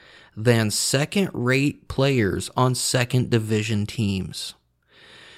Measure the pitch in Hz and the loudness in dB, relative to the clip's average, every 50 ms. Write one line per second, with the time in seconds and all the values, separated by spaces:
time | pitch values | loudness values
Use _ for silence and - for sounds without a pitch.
0 | - - - - - - - 107 107 123 117 113 110 104 - - - - - 135 | -20 -20 -20 -20 -20 -18 -10 -2 2 2 4 4 2 0 0 -2 -2 0 0 0
1 | 147 - - 202 190 - - - 120 123 131 135 139 147 - - _ - - - | 0 0 0 -2 -2 0 -2 -2 0 0 2 2 0 0 -2 -4 _ -8 -2 0
2 | 135 139 135 120 104 92 - 95 - - - 120 127 127 127 - - - - 127 | 0 2 2 2 2 2 0 -2 -4 -4 0 2 2 2 2 0 -2 0 0 0
3 | 120 123 - 127 120 - 120 110 110 107 110 107 107 110 110 104 104 - - - | 0 2 0 0 2 2 0 0 2 2 0 0 0 0 0 -2 -2 -2 -2 -2
4 | 110 98 98 92 92 - - - - - - _ _ _ _ _ _ _ _ - | -2 0 0 -2 -4 -8 -10 -12 -12 -12 -14 _ _ _ _ _ _ _ _ -20
5 | - - - - - - - | -20 -20 -20 -20 -20 -20 -20